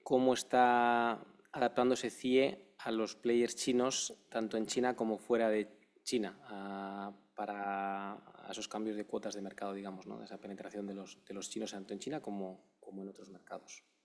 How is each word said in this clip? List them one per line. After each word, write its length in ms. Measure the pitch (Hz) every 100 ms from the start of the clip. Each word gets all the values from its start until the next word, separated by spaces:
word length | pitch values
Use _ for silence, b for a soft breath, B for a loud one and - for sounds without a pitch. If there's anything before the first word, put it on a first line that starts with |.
cómo 320 | - 127 131
está 920 | 120 - 123 123 120 120 120 117 107 - - _
adaptándose 580 | 147 123 - 127 127 120
cie 640 | - 127 127 135 - - -
a 120 | 123
los 260 | 110 107 -
players 400 | 120 120 117 -
chinos, 580 | - 123 127 127 - - -
tanto 280 | 117 110 113
en 100 | 107
China 280 | 127 123
como 240 | 117 113 107
fuera 300 | - 117 113
de 200 | 107 104 - _ _
China, 340 | - 123 98 101
a, 680 | - 101 98 98 98 101 101 101 _
para, 800 | - 104 101 101 98 98 98 98
a 360 | 110 - - 113
esos 180 | 98 107
cambios 280 | 107 110 104
de 80 |
cuotas 300 | 101 - 104
de 80 | 101
mercado, 300 | 98 - 101
digamos, 340 | 98 98 92 104
¿no? 120 | 113
De 80 | 107
esa 120 | 98
penetración 480 | 98 95 98 104 101
de 80 |
los, 280 | 98 92 -
de 100 | -
los 160 | 98 -
chinos 220 | 110 110
tanto 200 | 101 95
en 60 | 98
China 220 | - 151
como, 400 | - 101 95 92 _ _
como 240 | - 95
en 60 | 98
otros 220 | 95 98
mercados. 520 | 92 - 90 - - _ _